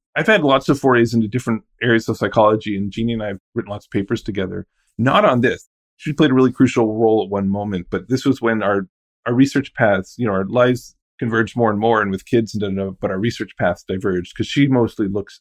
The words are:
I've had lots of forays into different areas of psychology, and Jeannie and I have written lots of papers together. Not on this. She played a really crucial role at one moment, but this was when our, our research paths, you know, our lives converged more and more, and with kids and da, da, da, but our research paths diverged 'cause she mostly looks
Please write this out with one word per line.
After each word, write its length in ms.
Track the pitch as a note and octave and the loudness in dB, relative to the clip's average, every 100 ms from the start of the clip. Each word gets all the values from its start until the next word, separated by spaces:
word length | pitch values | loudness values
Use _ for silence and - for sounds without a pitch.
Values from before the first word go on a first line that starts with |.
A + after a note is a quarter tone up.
| _ | _
I've 120 | D3 D#3+ | -4 2
had 180 | G#3 | 2
lots 240 | D3 C3+ - | 4 2 2
of 100 | C#3+ | 0
forays 360 | C3+ B2 A2+ | 2 4 4
into 120 | A#2 A2 | 0 -2
different 360 | A#2+ A#2+ A2 - - | -4 -4 -6 -6 -6
areas 240 | A#2 A#2 - | 0 0 0
of 80 | A2 | -4
psychology, 580 | G#2 A#2 G#2+ A2 A2 G2 | -2 4 4 4 -2 -6
and 160 | G2+ | -6
Jeannie 220 | G#2+ A#2 | -4 -4
and 80 | A2+ | -4
I 60 | G#2 | -6
have 100 | F#2+ _ | -10 _
written 160 | A#2 G2+ | -10 -8
lots 160 | G2+ - | -10 -6
of 40 | |
papers 320 | G#2+ G2 A2+ | -6 -4 -4
together. 440 | - G2 F#2 F#2 - _ _ - | -6 -6 -6 -8 -12 _ _ -4
Not 260 | B2 E3 | 0 2
on 160 | G#3 B2 | 2 2
this. 300 | A#2 E2+ _ _ _ _ | 0 -2 _ _ _ _
She 160 | D#3 | -6
played 180 | C#3+ D#3 | 0 2
a 40 | |
really 180 | B2+ C3 | 4 2
crucial 420 | - B2+ B2 A2 | 4 2 2 0
role 300 | A2 A2+ A2 | 2 2 2
at 60 | F#2+ | 0
one 180 | G2+ G2 | -2 -2
moment, 380 | G2+ G#2 F#2+ E2+ | -2 -4 -6 -4
but 200 | F#2+ F#2 | -6 -4
this 160 | B2+ C#3 | -2 0
was 160 | C3 | 0
when 200 | A#2 A2 | 0 0
our, 240 | G2+ G2 F#2+ _ _ _ | 0 -2 -4 _ _ _
our 80 | A#2+ | -2
research 400 | B2 C3+ C#3 C3 | 2 2 2 -4
paths, 440 | - A2+ G2 F#2 - | 0 0 0 -2 -6
you 80 | A#2+ | -2
know, 60 | |
our 100 | F#2+ | -2
lives 500 | G2 B2 B2 B2+ - _ _ - | -2 2 2 0 -6 _ _ -8
converged 380 | A#2+ A2+ A2 B2+ | -2 0 -2 0
more 140 | A2+ | 0
and 100 | G#2 | 2
more, 220 | A2+ A2+ | 2 2
and 80 | G2+ | 0
with 160 | F#2+ - | -4 -2
kids 280 | B2 A2 | 0 0
and 60 | G#2+ | -4
da, 80 | G2+ | -4
da, 220 | F#2+ F#2+ | -4 -6
da, 60 | F#2 | -6
but 100 | G2+ | -6
our 80 | F#2+ | -4
research 340 | A#2 - G#2+ - | -4 -4 -10 -4
paths 260 | F2+ F2 | -2 -2
diverged 540 | - G2 G2+ F#2 F2 - | -6 -4 -2 -2 -4 -8
'cause 100 | G#2+ | -4
she 200 | C#3+ C#3 | 0 2
mostly 420 | B2+ A2 - G2+ | 2 0 -2 -4
looks 320 | G2+ G2 - | -4 -8 -10